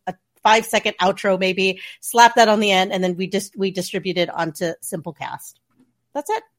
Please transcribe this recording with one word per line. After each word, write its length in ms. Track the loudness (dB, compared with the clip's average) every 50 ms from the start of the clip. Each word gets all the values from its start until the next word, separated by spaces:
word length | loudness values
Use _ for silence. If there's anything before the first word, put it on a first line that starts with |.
| -12
a 80 | -12 -12 _ _ _ _ _
five-second 520 | 2 4 4 4 2 0 -2 -2 0 -2 -2 0
outro, 400 | 0 0 0 0 0 0 0 2
maybe 420 | 0 0 0 0 0 -2 -2 -4 -10 -20 -18 -16
slap 360 | -10 0 6 6 6 8 8
that 120 | 6 4 6
on 120 | 4 2
the 100 | 2 2
end, 200 | 2 2 2 0
and 140 | -2 -2 -2
then 120 | -2 -2 -4
we 80 | -4
just, 280 | -4 -4 -6 -6 -6 -6
we 160 | -4 -4 -4
distribute 460 | -4 -4 -6 -6 -6 -6 -6 -4 -2
it 140 | -2 -2 -2
onto 420 | -2 -4 -6 -6 -6 -6 -6 -6 -6 -8
Simplecast. 720 | -10 -10 -10 -10 -10 -12 -12 -12 -12 -12 -12 -14 -16 -20 -20 _ _ _ _ _ _ _ _ _ _ _
That's 180 | -12 -10 -6 -6
it. 120 | -6 -6 -8 _ _